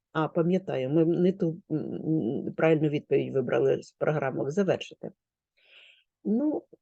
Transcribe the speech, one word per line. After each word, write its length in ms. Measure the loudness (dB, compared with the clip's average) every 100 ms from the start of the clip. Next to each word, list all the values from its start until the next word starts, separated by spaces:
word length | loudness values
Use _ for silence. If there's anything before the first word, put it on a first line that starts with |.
| _
А, 160 | -2 -2
пам'ятаю, 640 | 0 2 0 0 -4 0
ми 160 | 2 4
не 280 | 4 2
ту, 280 | 2 -2 -4 -6
м, 60 | -6
м, 760 | -4 -6 -2 0 0 -2 -6
правильну 360 | 0 4 4 2
відповідь 440 | -2 0 0 0
вибрали 500 | -2 0 2 2 0
з 80 | -4
програмок 600 | -6 -2 0 -2 -4 -4
«Завершити». 600 | 0 0 0 -4 -14 -16 -16 _ _ _ _ _ -20 -20 -20 _ _
Ну, 400 | -2 0 0 -2 -6 -20